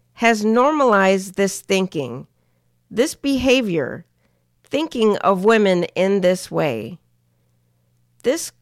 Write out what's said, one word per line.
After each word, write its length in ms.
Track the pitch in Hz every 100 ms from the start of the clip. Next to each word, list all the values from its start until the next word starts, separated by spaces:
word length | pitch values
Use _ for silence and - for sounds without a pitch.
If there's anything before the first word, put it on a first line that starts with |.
| _
has 320 | - 233 220 214
normalized 920 | 233 277 311 254 202 190 190 190 185
this 220 | 196 -
thinking, 680 | - 190 185 160 123 123 156 _ _ _ _ _ _
this 240 | 202 311 -
behavior, 920 | 277 269 254 262 214 165 131 - - _ _ _ _ _
thinking 540 | _ 277 320 247 220 202
of 260 | - 190
women 420 | 202 226 202 180 175 -
in 260 | 190 202
this 300 | 180 185 -
way. 480 | 165 156 113 117 180 _ _ _ _ _ _ _ _ _ _ _ _
This 300 | 233 330 - -